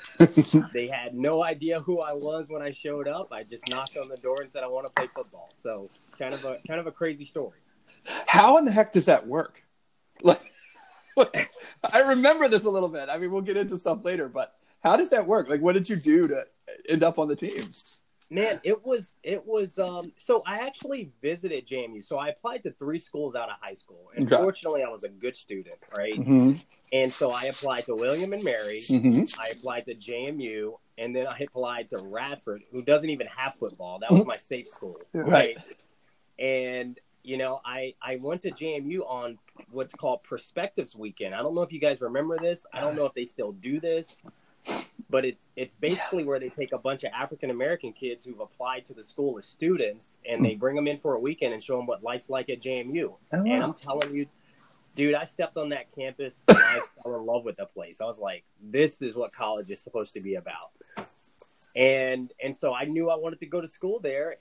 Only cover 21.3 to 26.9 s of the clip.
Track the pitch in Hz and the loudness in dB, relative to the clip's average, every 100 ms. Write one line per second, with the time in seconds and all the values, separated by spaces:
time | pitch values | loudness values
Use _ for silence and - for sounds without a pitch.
21.3 | 170 180 139 - 131 117 107 - 143 147 | -4 -6 -8 -6 -8 -8 -12 -8 -6 -6
22.3 | 147 233 254 151 - 143 160 - 147 143 | -6 -8 -8 -10 -8 -6 -8 -8 -6 -6
23.3 | 120 110 104 101 98 _ - - - 123 | -6 -8 -10 -14 -16 _ -20 -12 -4 4
24.3 | 123 190 - 165 143 123 110 101 98 123 | 4 4 0 -4 -2 -4 -6 -12 -8 -8
25.3 | - - 95 87 85 - 98 87 104 120 | -8 -12 -12 -12 -18 -12 -6 -4 -2 6
26.3 | 131 131 151 - _ - | 8 8 4 -4 _ -2